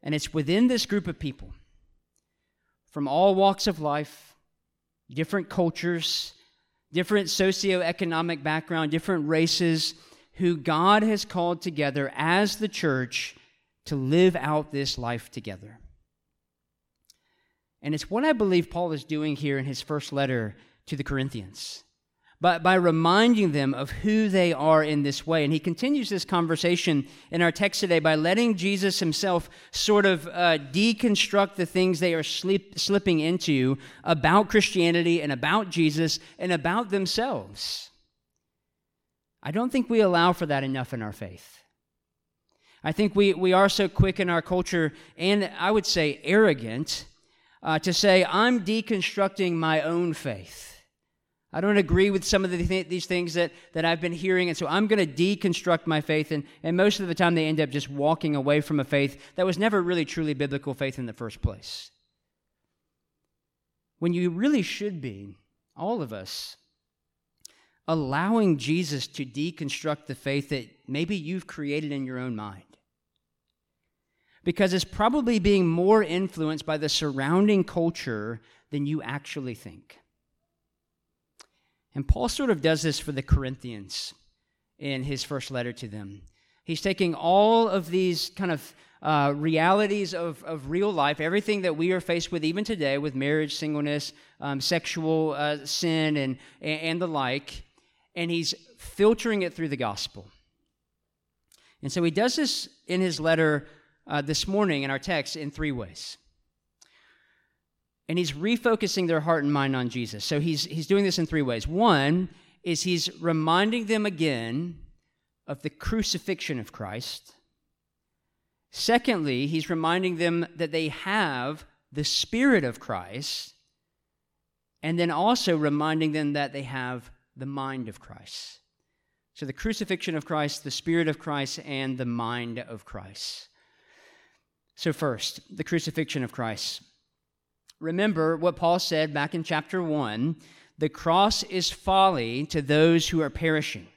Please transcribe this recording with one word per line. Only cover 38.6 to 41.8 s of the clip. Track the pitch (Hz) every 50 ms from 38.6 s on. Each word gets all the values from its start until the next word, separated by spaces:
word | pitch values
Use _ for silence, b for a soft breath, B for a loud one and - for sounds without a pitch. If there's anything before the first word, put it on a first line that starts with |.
| _ _ _ _ _ _ _ _ _ _ _ _ _ _ _ _
I | - 135
don't | 156 208 240 254
think | - 269 247 -
we | 233 226
allow | 214 190 180 170 170 180
for | 180 - 180
that | 151 143 135 139
enough | 135 131 131 127 -
in | - 117
our | 110 107
faith. | 101 - 107 92 90 90 - - - - _ _ _ _